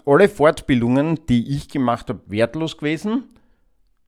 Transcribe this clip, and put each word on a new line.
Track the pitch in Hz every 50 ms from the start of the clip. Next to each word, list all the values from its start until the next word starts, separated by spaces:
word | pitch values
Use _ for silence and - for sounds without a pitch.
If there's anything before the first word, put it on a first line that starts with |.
| _
alle | 143 139 175 202
Fortbildungen, | 196 - - 147 160 165 - - - 139 120 117 120 127 139 147 165 160 - _
die | - 123 120 113 127 139
ich | 147 - -
gemacht | - 143 127 123 117 - - -
habe, | 110 92 -
wertlos | - 98 104 - 147 - 156 165 156 - -
gewesen. | 151 147 160 160 - 208 226 262 226 - _ _ _ _ _ _ _ _ _ _ _ _ _ _ _